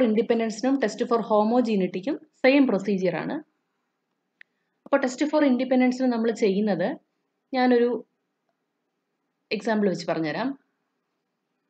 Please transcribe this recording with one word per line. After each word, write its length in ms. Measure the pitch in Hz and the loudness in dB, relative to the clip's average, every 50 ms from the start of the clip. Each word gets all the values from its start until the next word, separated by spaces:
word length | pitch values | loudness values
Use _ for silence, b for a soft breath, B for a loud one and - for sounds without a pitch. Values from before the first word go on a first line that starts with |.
| 262 | 4
independence-ിനും 680 | 220 214 208 233 - 240 226 226 226 202 - - 254 277 277 247 | 4 2 0 0 0 0 0 -2 -4 -4 -4 -2 0 0 0 0
test 180 | 208 - - 240 240 | -2 -2 -4 -4 -2
for 100 | 240 226 208 - | -2 -2 0 2
homogeneity-ക്കും 880 | 220 208 214 220 240 247 247 226 220 196 185 175 180 185 185 254 320 - - _ _ _ - | 2 2 2 2 2 2 2 2 0 0 0 -2 -4 -6 -6 -6 -6 -8 -10 _ _ _ 2
same 240 | 262 269 285 277 | 4 6 6 4
procedure 480 | 254 202 185 190 - 202 180 185 180 165 | 4 2 -2 0 -2 -2 0 0 -2 -2
ആണ്. 200 | 151 156 - - 320 - _ _ _ _ _ _ _ _ _ _ _ _ _ _ _ _ _ _ _ - _ _ _ _ _ _ _ - | -2 -6 -6 -8 -8 -10 _ _ _ _ _ _ _ _ _ _ _ _ _ _ _ _ _ _ _ -20 _ _ _ _ _ _ _ -6
അപ്പൊ 120 | - - | -2 0
test 240 | 269 269 254 254 - 302 302 | 0 0 0 -2 -2 -2 0
for 100 | 311 302 294 277 | 2 2 4 4
independence-ിന് 640 | 247 240 262 254 262 254 254 254 247 - 262 254 240 | 2 0 0 0 2 2 2 2 0 0 -2 -2 0
നമ്മൾ 180 | 226 226 233 | 0 -2 -2
ചെയ്യുന്നത്, 560 | 220 220 240 202 190 196 214 208 190 160 175 226 320 311 _ _ _ _ _ _ _ _ _ - - | -2 0 0 0 2 0 0 0 0 0 -2 -4 -4 -6 _ _ _ _ _ _ _ _ _ -6 -2
ഞാനൊരു 360 | 254 254 254 247 240 240 247 240 - - _ _ _ _ _ _ _ _ _ _ _ _ _ _ _ _ _ _ _ _ _ _ _ _ _ _ _ _ - | 0 2 4 4 4 2 2 0 -4 -8 _ _ _ _ _ _ _ _ _ _ _ _ _ _ _ _ _ _ _ _ _ _ _ _ _ _ _ _ -8
example 380 | - 208 - 233 220 214 202 196 | -8 -6 -2 -2 -2 0 0 0
വെച്ച് 180 | 175 165 - | -2 -2 -4
പറഞ്ഞുതരാം. 420 | - 160 160 165 151 147 175 226 269 269 - _ _ _ _ _ _ _ _ _ _ _ _ _ _ _ _ _ _ _ _ _ | -6 -4 -4 -4 -4 -4 -4 -6 -6 -6 -10 _ _ _ _ _ _ _ _ _ _ _ _ _ _ _ _ _ _ _ _ _